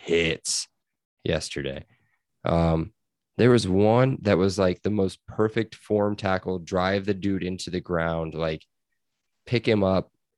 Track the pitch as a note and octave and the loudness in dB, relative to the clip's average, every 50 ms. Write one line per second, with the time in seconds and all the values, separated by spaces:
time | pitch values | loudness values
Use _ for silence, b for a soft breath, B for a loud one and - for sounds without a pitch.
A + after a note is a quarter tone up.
0 | - - E2 E2+ E2+ E2 - - - - - - - - _ _ _ _ _ _ | -4 0 0 2 2 0 -2 -4 -4 -6 -4 -6 -6 -8 _ _ _ _ _ _
1 | _ _ _ _ - - E2+ D#2+ - - - D#2+ C#2 C2+ C2+ - - _ _ _ | _ _ _ _ -4 -2 -2 -2 -4 -6 -8 -8 -8 -8 -10 -10 -14 _ _ _
2 | _ _ _ _ _ _ _ _ - E2+ E2 E2+ E2 E2 E2 D#2+ E2 - _ _ | _ _ _ _ _ _ _ _ -2 0 2 2 2 2 2 0 -2 -6 _ _
3 | _ _ _ _ _ _ - - A2 B2 B2+ A#2+ G2 F#2+ F#2 F#2+ G#2 G#2+ A2+ A#2+ | _ _ _ _ _ _ -2 2 4 4 4 4 2 2 2 2 4 4 4 4
4 | C3 C3 C3 - - G#2 G2+ E2 F#2 G2 F2+ G#2 F#2+ F#2 F2+ - - G2 G#2 G#2 | 2 2 0 -2 0 2 2 4 4 2 2 2 0 0 0 -2 -4 -4 -2 0
5 | G2 F#2 - - _ - - - G#2+ A2 - A#2 A2 - - - _ - G#2+ G#2 | -2 -2 -4 -8 _ -10 -2 0 0 0 0 -2 -4 -6 -8 -14 _ -2 0 0
6 | G2+ G#2 G#2 - - G2 F#2+ F#2 - F#2 F#2 F#2 E2 - G2 F#2 F2+ F#2+ G2 G2+ | 0 0 -2 -2 -2 -2 -2 -2 -2 -4 -6 -6 -6 -4 -2 0 0 0 0 -2
7 | G2 G2+ G2+ F#2+ F2 G2+ G2 F#2 E2 F#2 F#2 F#2 - - E2+ F#2 - - F2+ E2+ | -2 -2 -4 -2 -2 -2 -2 -2 -4 -6 -6 -8 -8 -6 -6 -6 -4 -2 -2 -2
8 | E2 E2 E2 E2 D#2+ D#2+ D#2 D#2 E2 D#2+ D#2+ D#2 _ _ _ _ _ _ _ _ | 0 0 -2 -2 -4 -6 -4 -4 -4 -4 -4 -6 _ _ _ _ _ _ _ _
9 | _ _ _ _ _ _ _ _ - - B2 A#2 - B2 A2 G#2 G2 F#2+ F#2+ F2+ | _ _ _ _ _ _ _ _ -8 -2 -2 0 2 2 2 2 4 2 2 2
10 | - _ _ _ _ _ _ | 0 _ _ _ _ _ _